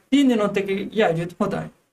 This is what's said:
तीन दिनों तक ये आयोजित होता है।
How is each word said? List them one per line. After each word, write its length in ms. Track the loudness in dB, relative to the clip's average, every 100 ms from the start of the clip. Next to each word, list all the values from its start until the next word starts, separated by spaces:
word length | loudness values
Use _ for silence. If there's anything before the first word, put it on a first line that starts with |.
| 0
तीन 160 | 2 4
दिनों 200 | 2 0
तक 180 | -2 -2
ये 320 | -4 -4 0
आयोजित 320 | 0 0 -4 -4
होता 200 | -4 -4
है। 100 | -10 _ _